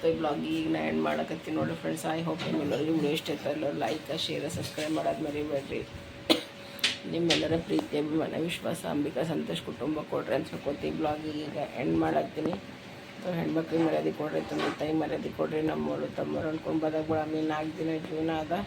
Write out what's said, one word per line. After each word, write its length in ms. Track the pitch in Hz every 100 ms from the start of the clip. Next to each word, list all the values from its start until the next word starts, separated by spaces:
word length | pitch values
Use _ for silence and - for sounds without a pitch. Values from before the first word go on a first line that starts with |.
| 165
ಈ 20 | 160
ಬ್ಲಾಗ್ 240 | 156 151 160
ಈಗ 180 | 160 160
ನಾ 60 | 156 156
ಎಂಡ್ 140 | 156 156
ಮಾಡಕತ್ತೀನಿ 500 | 151 160 160 - 156
ನೋಡ್ರಿ 180 | 160 165
ಫ್ರೆಂಡ್ಸ್. 220 | 165 160 165
I 60 | 160 165
hope 160 | 160 143
ನಿಮ್ಮೆಲ್ಲರಿಗೂ 440 | 160 143 139 156 160
ವಿಡಿಯೋ 160 | 147 160
ಇಷ್ಟ 120 | -
ಆಯ್ತು. 140 | 147 -
ಎಲ್ಲರೂ 220 | 147 143 160
ಲೈಕ್, 260 | - 151 - 165 -
ಶೇರ್, 220 | 147 143 175
ಸಬ್ಸ್ಕ್ರೈಬ್ 360 | 143 - 151 156
ಮಾಡೋದು 240 | 147 - 151
ಮರಿಬೇಡ್ರಿ. 540 | 147 151 143 139 127 - - - - - - - - - - - - -
ನಿಮ್ಮೆಲ್ಲರ 400 | 165 170 156 156 165 170
ಪ್ರೀತಿ, 280 | 156 156 147
ಅಭಿಮಾನ, 320 | 151 156 139 - 165
ವಿಶ್ವಾಸ 320 | 170 - 165 175
ಅಂಬಿಕಾ 300 | 151 143 - 165
ಸಂತೋಷ್ 300 | 151 151 165 -
ಕುಟುಂಬ 280 | - 131 156 -
ಕೊಡ್ರಿ 220 | 147 143 131
ಅಂತ 100 | -
ಹೇಳ್ಕೊತೀವಿ. 420 | - 139 143 156 156
ಬ್ಲಾಗ್ 260 | 151 151 156 151 151
ಈಗ 120 | 151 139 -
ಎಂಡ್ 140 | 147 165
ಮಾಡತ್ತೀನಿ. 500 | 160 156 156 151 156 196 - - - - - - 185 170
ಹೆಣ್ಮಕ್ಳಿಗೆ 420 | 160 156 160 160 160
ಮರ್ಯಾದೆ 240 | 156 156 156
ಕೊಡ್ರಿ, 200 | 151 160 156
ತಂದೆ 180 | 151 151 -
ತಾಯಿ 140 | 151 160
ಮರ್ಯಾದೆ 280 | 147 151 147 -
ಕೊಡ್ರಿ. 200 | 156 156 156
ನಮ್ಮವರು 360 | 156 151 147 147 -
ತಮ್ಮರು 280 | 151 147 156
ಅನ್ಕೊಂಡು 300 | 156 156 160 156
ಬದಾಗ 380 | 156 156 160 156 156 156
ನಾಲ್ಕು 220 | 151 160 170
ದಿನ 120 | 160 160 175
ಜೀವನ 240 | 156 160 160
ಅದ. 120 | 156 180